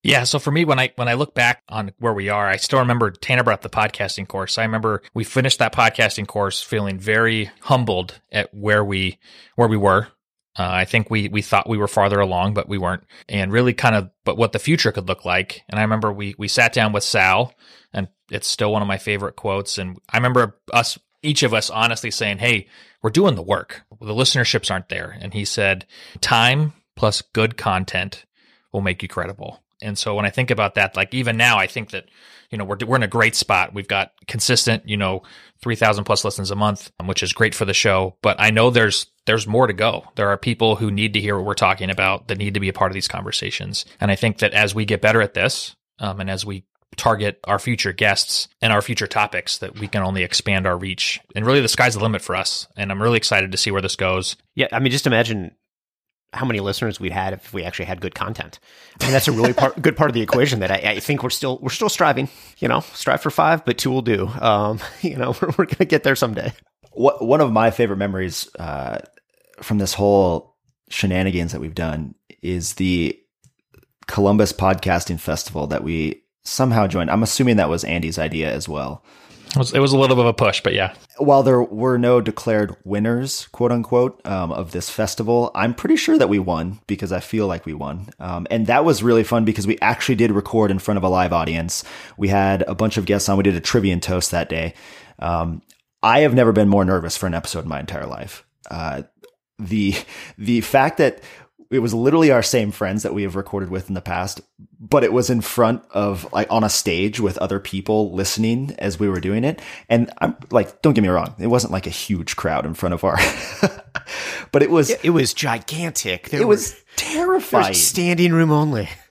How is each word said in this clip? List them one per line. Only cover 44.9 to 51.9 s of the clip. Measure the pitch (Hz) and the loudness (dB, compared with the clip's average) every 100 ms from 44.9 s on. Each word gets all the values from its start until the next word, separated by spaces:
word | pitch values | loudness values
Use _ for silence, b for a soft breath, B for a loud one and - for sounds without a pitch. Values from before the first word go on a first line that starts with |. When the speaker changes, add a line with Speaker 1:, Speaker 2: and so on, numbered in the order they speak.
| 101 | 2
Speaker 1:
better | 107 113 | 4 4
at | 101 | 2
this, | - 110 - - - _ _ | 0 -2 -2 -10 -16 _ _
um, | 107 95 | -8 -6
and | 95 | -6
as | 95 104 | -6 -8
we | 98 _ _ _ - | -10 _ _ _ -2
target | 117 107 104 - | 0 2 -2 -4
our | - 101 | -2 -2
future | - 117 101 | 0 -2 -4
guests | 90 107 98 - - - _ | 0 2 2 0 -4 -6 _
and | 113 | 0
our | 104 | 2
future | 101 113 104 | 0 -4 -2
topics, | 110 104 90 - - | -2 -2 -4 -6 -8
that | 95 104 | -8 -10
we | 104 | -6
can | 104 | -2
only | 95 95 | -2 -2
expand | 87 - - 95 92 | -2 -2 0 0 0
our | 90 | -2
reach. | 95 87 - - _ | -4 -4 -4 -6 _
And | - | -4
really, | 110 143 | 2 2
the | 117 | 2
sky's | - 127 | 2 2